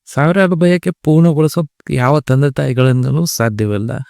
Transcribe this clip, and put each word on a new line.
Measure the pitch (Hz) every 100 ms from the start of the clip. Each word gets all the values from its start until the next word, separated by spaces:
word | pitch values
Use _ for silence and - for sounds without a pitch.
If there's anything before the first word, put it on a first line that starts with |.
| -
ಸಾವಿರಾರು | - 151 185 185 170
ಬಯಕೆ | 175 180 180
ಪೂರ್ಣಗೊಳಿಸೋಕ್ | - 151 156 170 151 156 - 151 _ -
ಯಾವ | 135 127 147
ತಂದೆ | - 131 143
ತಾಯಿಗಳಿಂದಲೂ | 131 139 127 131 127 127 143 170
ಸಾಧ್ಯವಿಲ್ಲ. | - 113 107 107 104 113 120